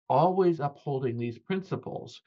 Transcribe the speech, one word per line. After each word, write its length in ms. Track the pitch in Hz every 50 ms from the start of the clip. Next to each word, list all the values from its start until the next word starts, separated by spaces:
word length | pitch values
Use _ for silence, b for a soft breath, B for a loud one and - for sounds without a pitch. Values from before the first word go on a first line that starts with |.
| _ _
always 500 | 127 135 160 185 185 190 190 175 170 151
upholding 600 | 143 143 - - - 151 139 131 127 120 117 117
these 200 | 120 120 113 -
principles? 840 | _ _ 190 190 185 - 147 117 - - 127 - - 117 - - _